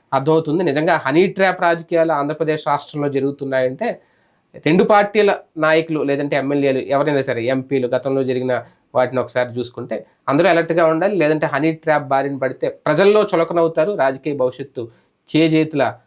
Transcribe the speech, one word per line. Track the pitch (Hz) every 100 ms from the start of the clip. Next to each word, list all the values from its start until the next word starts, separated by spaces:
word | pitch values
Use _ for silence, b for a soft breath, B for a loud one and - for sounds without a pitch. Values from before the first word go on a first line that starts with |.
| b
అర్థమవుతుంది. | 135 139 160 156 165
నిజంగా | 165 135 170 156
హనీ | 135 151 196
ట్రాప్ | 185 190 180
రాజకీయాలు | 170 170 160 165 165
ఆంధ్రప్రదేశ్ | 147 143 151 156 151 151
రాష్ట్రంలో | 143 - 147 143
జరుగుతున్నాయంటే | 135 139 143 135 131 127 127 226 180 _ _ _ _ _
రెండు | - 147 185
పార్టీల | 226 208 202 214 202 - - 160
నాయకులు | 156 160 160 156
లేదంటే | 135 139 143 143
ఎమ్మెల్యేలు | 135 143 139 131 -
ఎవరైనా | 139 147 143
సరే, | 131 117
ఎంపీలు | 117 131 127 135 123
గతంలో | 127 139 135
జరిగిన | 131 127 127 120 113 b _
వాటిని | 127 127 127
ఒకసారి | 117 127 120 120
చూసుకుంటే | 120 - 120 113 - b -
అందరూ | 143 180
అలర్ట్గా | 170 165 165 160
ఉండాలి. | 160 185 131
లేదంటే | 151 156 151
హనీ | 139 160
ట్రాప్ | 160 160 147 135
బారిన | 135 139 135
పడితే | 131 127 143 -
ప్రజల్లో | - 156 196 214
చులకనవుతారు, | 202 170 165 170 165 165 196 202
రాజకీయ | 135 131 151 139
భవిష్యత్తు | 127 - 135 - 117 b b _ -
చేజేతుల | 156 160 156 156 147 117 -